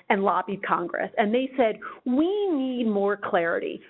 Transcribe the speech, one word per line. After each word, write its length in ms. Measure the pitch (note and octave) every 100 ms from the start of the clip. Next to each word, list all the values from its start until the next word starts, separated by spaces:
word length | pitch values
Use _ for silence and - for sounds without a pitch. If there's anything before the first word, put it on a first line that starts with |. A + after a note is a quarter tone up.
| -
and 140 | G#3
lobbied 400 | G3 F3 G3 G3
Congress, 480 | - F3 F3 - F#3+ -
and 160 | G#3
they 160 | B3 C4 C4
said, 220 | A3 G#3 - - B3+
"We 440 | B3+ E4+ G#4 G4+
need 340 | D4 C4 B3 A3+
more 320 | G3+ G3+ G3+
clarity. 640 | - F#3+ E3+ F#3 - - -